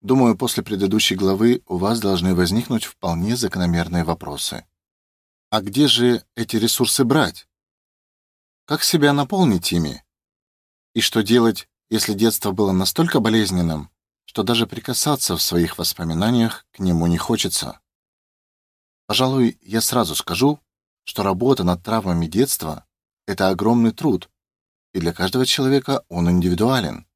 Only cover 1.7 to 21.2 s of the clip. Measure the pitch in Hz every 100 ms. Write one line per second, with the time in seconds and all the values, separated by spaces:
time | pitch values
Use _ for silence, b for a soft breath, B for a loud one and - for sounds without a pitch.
1.7 | 90 98 117 101 92 90 90 87 104 120
2.7 | 117 - - 90 82 95 123 110 92 87
3.7 | 85 85 87 82 82 76 73 - - _
4.7 | _ _ _ _ _ _ _ _ 107 98
5.7 | 117 147 - 120 117 _ - 110 113 113
6.7 | - 120 - 123 143 104 - - _ _
7.7 | _ _ _ _ _ _ _ _ _ -
8.7 | 151 - 165 143 143 139 196 170 92 -
9.7 | 87 78 62 _ _ _ _ _ _ _
10.7 | _ _ - - 113 104 120 113 101 -
11.7 | _ _ 110 - 101 110 - 104 95 104
12.7 | 92 95 - 165 - 113 110 101 92 87
13.7 | 78 71 _ _ _ - - 98 117 113
14.7 | - - 120 - 143 - 87 - 87 82
15.7 | - 82 - 82 82 104 123 113 - _
16.7 | - 95 85 85 85 - 113 92 - 69
17.7 | - _ _ _ _ _ _ _ _ _
18.7 | _ _ _ _ 107 131 135 120 - -
19.7 | 110 - 120 98 78 - 87 135 147 _
20.7 | _ _ _ - -